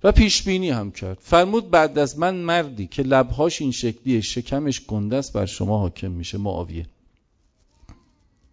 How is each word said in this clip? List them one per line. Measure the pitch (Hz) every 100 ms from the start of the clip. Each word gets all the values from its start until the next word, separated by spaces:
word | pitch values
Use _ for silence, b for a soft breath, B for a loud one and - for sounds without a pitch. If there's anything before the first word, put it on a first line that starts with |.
و | 190
پیش | 220 214 -
بینی | - 185 185
هم | 123 101
کرد. | - 95 95
فرمود: | - 170 185 220 202
«بعد | 170 156 151
از | 143 147
من | 170
مردی | 185 170 170 156 120 127
که | -
لبهاش | 131 135 123 120 160 170
این | 147
شکلیه، | 120 120 110 131 120
شکمش | 104 - 120 135 151 131 -
گنده | 107 104 127
است، | 139
بر | 110 101
شما | - 98 107
حاکم | 95 - 95
می‌شه، | 87 87 101
معاویه.» | 101 87 85 82 80 _ _ _ _ _ _ _ _ _ - - _ _ _ _ _